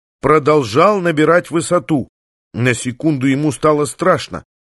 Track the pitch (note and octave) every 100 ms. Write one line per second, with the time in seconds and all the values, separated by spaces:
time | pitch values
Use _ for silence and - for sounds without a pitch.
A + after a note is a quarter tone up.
0 | _ _ C3+ D#3 C#3+ D3+ A#2 B2 F#3+ G3+
1 | E3+ D3+ D#3 F3 - E3 - F3 - D3
2 | - _ _ _ _ - B2 A#2 B2 A#2
3 | D#3 C#3 C3+ C3+ D3+ - D#3 D3 C#3+ -
4 | F3 D#3 - E2+ - _